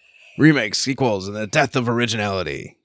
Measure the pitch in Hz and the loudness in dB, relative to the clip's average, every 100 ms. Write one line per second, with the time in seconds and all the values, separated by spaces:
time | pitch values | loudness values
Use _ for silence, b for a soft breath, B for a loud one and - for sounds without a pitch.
0 | b b b b 147 143 107 87 127 139 | b b b b 4 6 2 -2 -4 -2
1 | 131 98 98 107 104 151 - 135 120 120 | 0 -2 -4 -8 -4 0 0 0 0 0
2 | 120 110 104 95 78 69 - - | 0 -2 -2 -2 -4 -6 -10 -12